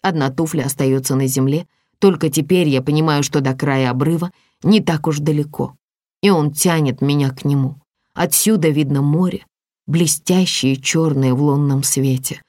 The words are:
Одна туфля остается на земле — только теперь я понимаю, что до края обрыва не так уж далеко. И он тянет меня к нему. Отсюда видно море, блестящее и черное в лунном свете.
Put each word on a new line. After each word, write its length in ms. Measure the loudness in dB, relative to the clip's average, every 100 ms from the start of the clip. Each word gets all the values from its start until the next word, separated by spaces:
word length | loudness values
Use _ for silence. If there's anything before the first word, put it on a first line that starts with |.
Одна 280 | -2 -2 -2
туфля 340 | -2 -2 -2
остается 500 | -4 -2 0 0 0
на 120 | -2 0
земле — 400 | 0 0 0 -6 _ _ _
только 300 | 2 2 -2
теперь 400 | -2 0 2 2
я 140 | 0
понимаю, 400 | 0 0 2 0
что 180 | 0 0
до 140 | -2
края 360 | -2 -2 0 0
обрыва 400 | 0 0 -2 -4 _ _ _
не 180 | 2 2
так 260 | 2 -2 -2
уж 120 | -2
далеко. 580 | -2 -2 -4 -6 -8 -8 _ _ _ _
И 80 | 2
он 220 | 2 0
тянет 480 | 0 0 2 0 0
меня 300 | 0 0 0
к 140 | -2
нему. 360 | -2 0 -2 -6 _ _ _
Отсюда 540 | -6 -2 0 2 2 2
видно 340 | 0 0 0
море, 440 | 0 0 0 -4 -12 _ _ _ -4
блестящее 880 | 0 0 -2 0 2 2 0 -2
и 60 | -2
черное 540 | -2 0 0 2 0
в 80 | 2
лунном 400 | 2 2 0 0
свете. 600 | -2 -2 0 -2 -4 -12